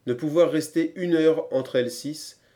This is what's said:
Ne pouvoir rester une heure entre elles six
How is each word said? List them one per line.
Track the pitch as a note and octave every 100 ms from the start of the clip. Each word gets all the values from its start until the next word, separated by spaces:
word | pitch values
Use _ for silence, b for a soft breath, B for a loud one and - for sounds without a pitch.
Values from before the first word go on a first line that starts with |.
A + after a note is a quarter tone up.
| B2
Ne |
pouvoir | B2 D#3 D#3+ D#3
rester | D#3 - E3 E3 F#3
une | F3
heure | D#3+ D#3 D#3+ -
entre | C3 C3 B2+
elles | B2
six | - C#3+ D3+ - - b